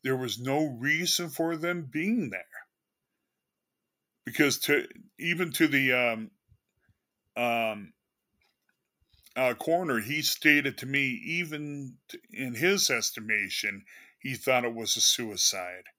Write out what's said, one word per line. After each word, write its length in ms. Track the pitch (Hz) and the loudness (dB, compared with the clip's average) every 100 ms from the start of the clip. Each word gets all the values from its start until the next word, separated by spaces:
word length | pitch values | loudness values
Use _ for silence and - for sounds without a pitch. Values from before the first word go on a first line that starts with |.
There 140 | 131 131 | 0 -2
was 220 | 123 104 | -2 -4
no 280 | 127 139 156 | 0 0 0
reason 640 | 117 135 156 175 - 170 | -2 0 0 0 -2 -2
for 260 | 143 165 165 | -2 -2 0
them 300 | 170 175 143 | -2 -2 -4
being 380 | 151 180 233 139 | -4 0 0 -2
there." 380 | 95 - - - _ _ _ _ _ _ _ _ _ _ _ _ _ _ _ | -8 -12 -20 -20 _ _ _ _ _ _ _ _ _ _ _ _ _ _ _
Because 340 | - 131 143 - | -8 4 4 4
to, 280 | - 147 - - - - | 2 2 2 -14 -20 -6
even 340 | 165 170 175 | -4 -2 -2
to 140 | 123 156 | 4 4
the, 260 | 139 135 | 6 4
um, 380 | 123 120 110 110 _ _ _ _ _ _ _ _ _ _ | 4 2 0 -8 _ _ _ _ _ _ _ _ _ _
um, 580 | - 120 117 113 104 87 _ _ _ _ _ _ _ _ _ _ _ _ _ - | -2 0 2 0 -2 -10 _ _ _ _ _ _ _ _ _ _ _ _ _ -10
uh, 200 | - 127 | 0 0
coroner, 460 | 117 - 170 175 117 | 0 0 2 2 -2
he 200 | 107 151 | 0 -2
stated 540 | - - 156 147 139 - | -2 4 6 6 2 -6
to 80 | 127 | -4
me, 200 | 139 135 123 | -2 -2 -4
even 720 | 127 170 170 151 147 143 135 - - | -6 -6 -4 -8 -8 -10 -12 -14 -18
t-, 100 | - _ | -18 _
in 240 | - 131 | -10 -8
his 360 | 113 175 196 - | 2 2 4 2
estimation, 920 | 120 107 - 110 107 98 - 107 98 - - - _ | 0 -2 -6 -2 -2 -2 -4 -4 -8 -16 -20 -20 _
he 160 | 135 | -8
thought 300 | 127 - 127 | -4 2 2
it 100 | 120 | 2
was 220 | 113 110 113 | -4 -2 2
a 40 | |
suicide. 840 | - - 113 95 - 98 90 90 - | 4 2 -2 0 0 0 -8 -12 -18